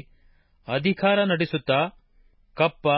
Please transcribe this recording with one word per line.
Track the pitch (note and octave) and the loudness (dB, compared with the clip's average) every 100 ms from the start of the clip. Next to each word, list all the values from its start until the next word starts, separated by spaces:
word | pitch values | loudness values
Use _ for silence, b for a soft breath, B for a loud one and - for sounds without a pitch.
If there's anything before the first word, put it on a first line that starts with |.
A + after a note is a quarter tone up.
| - _ _ _ _ _ - | -8 _ _ _ _ _ -8
ಅಧಿಕಾರ | C3+ F3+ F#3 G3 G3+ | -2 -2 0 2 2
ನಡೆಸುತ್ತಾ, | G3+ E3 E3 D3 - C3+ E3+ - _ _ _ _ _ - | 2 0 -2 -4 0 0 -2 -8 _ _ _ _ _ -2
ಕಪ್ಪ, | D#3+ - D3+ | -2 0 -2